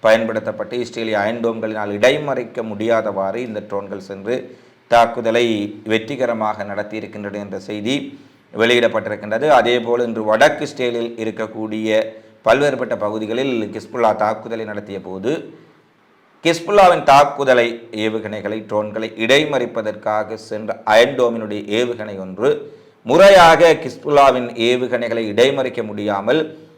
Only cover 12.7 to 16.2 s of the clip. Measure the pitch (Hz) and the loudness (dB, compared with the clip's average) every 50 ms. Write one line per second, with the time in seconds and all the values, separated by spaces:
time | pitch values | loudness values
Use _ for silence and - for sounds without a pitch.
12.7 | 135 123 127 113 120 104 104 104 107 110 110 104 110 123 131 139 127 117 107 101 | 0 -2 -4 -4 -4 -4 -4 -4 -4 -4 -6 -4 -4 -2 -2 -2 -2 -2 -4 -4
13.7 | 98 110 98 - - 120 117 110 107 107 107 107 113 110 - 117 113 113 113 107 | -8 -12 -14 -10 -4 0 2 2 2 2 0 -2 -2 -4 -8 -10 -8 -8 -8 -8
14.7 | 104 104 101 104 98 95 90 92 92 95 95 117 156 - - - - - - _ | -10 -10 -10 -10 -12 -12 -10 -10 -12 -6 -4 -4 -4 -4 -6 -14 -20 -20 -20 _
15.7 | _ _ _ _ _ _ _ _ _ _ | _ _ _ _ _ _ _ _ _ _